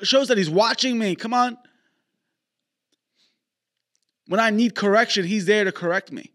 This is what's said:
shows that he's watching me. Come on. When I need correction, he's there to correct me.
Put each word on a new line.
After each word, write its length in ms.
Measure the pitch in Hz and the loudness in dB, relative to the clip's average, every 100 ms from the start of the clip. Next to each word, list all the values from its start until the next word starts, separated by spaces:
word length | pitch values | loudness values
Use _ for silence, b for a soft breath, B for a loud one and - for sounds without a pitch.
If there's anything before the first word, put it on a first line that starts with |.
shows 240 | 202 269 269 | 2 2 2
that 100 | 233 | 0
he's 120 | 170 | 2
watching 500 | 170 226 - 262 233 | 2 2 0 -2 -2
me. 160 | 214 165 | -2 -4
Come 180 | 226 | -4
on. 240 | 247 247 240 _ _ _ _ _ _ _ _ _ _ _ _ _ _ _ _ _ _ _ _ _ _ _ _ _ _ _ | -2 -2 -4 _ _ _ _ _ _ _ _ _ _ _ _ _ _ _ _ _ _ _ _ _ _ _ _ _ _ _
When 120 | 190 | 0
I 100 | 226 | 2
need 240 | 208 240 - | 2 0 0
correction, 500 | 202 202 - 208 175 | 2 2 2 -2 -2
he's 200 | 214 180 | -4 0
there 180 | 214 | 2
to 80 | 190 | 0
correct 400 | - 175 185 196 | -2 -4 -4 -6
me. 200 | 127 - | -16 -18